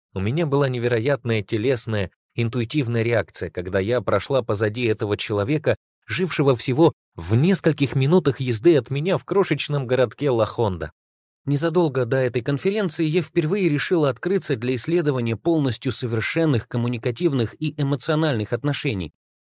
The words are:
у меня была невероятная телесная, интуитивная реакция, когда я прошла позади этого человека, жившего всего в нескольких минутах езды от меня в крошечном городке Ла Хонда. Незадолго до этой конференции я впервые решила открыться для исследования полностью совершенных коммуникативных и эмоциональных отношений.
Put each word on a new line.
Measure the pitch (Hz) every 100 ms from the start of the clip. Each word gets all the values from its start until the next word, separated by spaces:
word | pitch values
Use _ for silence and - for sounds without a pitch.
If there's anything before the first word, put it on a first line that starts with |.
| _
у | 95
меня | 101 147 160
была | 143 139
невероятная | 127 117 120 120 139 117 110
телесная, | 98 110 120 123 - 107 92 _ _ -
интуитивная | 117 123 113 151 117 120
реакция, | 113 117 85 - 87
когда | 92 90 98
я | 98 120
прошла | 101 104 - 135
позади | 120 104 110 110
этого | 117 104 107 101
человека, | - 104 101 156 151 107 _ _ -
жившего | 110 180 - 143 123
всего | - 127 165 - _ -
в | 82 113
нескольких | 165 190 170 151 139 139
минутах | 135 180 147 -
езды | 127 110 147 156
от | 117
меня | 139 165 165
в |
крошечном | - 185 185 143 - 143 123
городке | 127 123 - 143
Ла | 117 107
Хонда. | - 110 87 78 - _ _ _ _ -
Незадолго | 143 165 165 165 131 117
до | 135
этой | 127 123
конференции | 113 143 190 208 190 - 156
я | 175
впервые | 160 165 156 208 180
решила | 147 - 175 147
открыться | 123 175 190 - 127
для | 123 127
исследования | - 175 147 131 117 113
полностью | 170 165 135 110 135
совершенных | - 120 113 - 160 160 123 -
коммуникативных | 120 120 123 123 120 170 139 113 -
и | 156 -
эмоциональных | 139 143 - 156 160 117 107
отношений. | 120 147 139 147 101 80 _ _ _